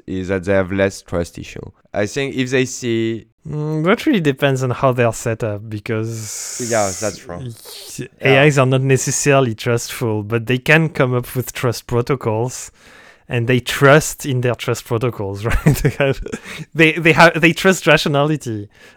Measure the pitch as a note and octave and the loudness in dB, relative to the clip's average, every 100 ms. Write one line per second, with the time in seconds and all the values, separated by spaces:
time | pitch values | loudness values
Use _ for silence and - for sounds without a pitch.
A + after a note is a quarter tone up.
0 | - F#2 F#2 G2 F2 G2 F#2 G2 G2 - | -8 -6 -4 -4 0 0 0 0 0 -2
1 | - F2 F2 - - - - _ _ - | -8 -6 -6 -8 -14 -14 -16 _ _ -6
2 | G#2 C#3+ C#3 B2+ B2+ C3 B2+ - A#2+ A2+ | -4 -4 -4 -2 0 0 -2 -4 -4 -2
3 | A2+ A2+ - _ D#3 D3+ D3+ D#3 E3 G#3+ | -2 -4 -12 _ -12 -8 -6 -2 0 0
4 | D#4 A3+ D3+ C3 C#3+ C3 C3 A#2 C3+ B2 | 2 2 0 0 0 0 -2 0 0 2
5 | A#2 - A#2+ A2+ A2 G2+ A2 G#2+ - A2 | 0 0 -6 -4 -6 -8 -10 -12 -6 -6
6 | A2+ A2+ G#2+ - - - A#2+ A2+ G2+ F2+ | -4 -8 -10 -12 -10 -8 -2 0 0 -2
7 | G#2 F2 - F2 B2+ A2+ - - - - | -6 -8 -14 -12 -12 -14 -18 -18 -14 -12
8 | B2 - C3+ C3+ D3+ C#3 B2+ C3 C3+ C3 | -14 -2 2 6 6 4 2 2 2 2
9 | - - D3 C#3 B2+ G#2+ B2 A#2+ - - | 0 0 2 4 2 -2 -2 -2 -4 -6
10 | A#2 G#2+ G#2 A#2 A2+ B2+ - D#3 D#3+ - | -2 -2 -2 -4 -2 -2 4 4 2 0
11 | B2+ B2 B2 B2+ - - B2 A2 - A#2+ | 0 0 -4 -6 -8 -4 -4 -4 -4 -2
12 | A#2 C3 A#2 A2 B2+ - - _ - - | 0 -2 -2 -2 -4 -8 -16 _ -20 -20
13 | - _ - B2 A#2 B2+ - - C#3 D3+ | -20 _ -6 -4 0 0 0 4 6 6
14 | - - D3+ B2+ B2 A2 - A#2 - A#2 | 4 -8 -4 -2 -2 -2 -4 -6 -4 -2
15 | B2+ - G2 G2+ A2 - D3+ C3 C#3+ - | -2 -4 -8 -6 -2 2 2 4 0 0
16 | C#3 B2+ - - - - - D3 D#3 D#3 | -2 -2 -6 -12 -12 -14 -6 4 4 4
17 | D#3+ D3+ E3+ E3 E3+ - F#3+ F3 E3 D3+ | 4 8 6 6 2 4 2 2 4 4
18 | E3+ C#3+ D3+ D#3 A#2+ G#2+ G2+ _ - | 4 2 2 0 -4 -8 -10 _ -20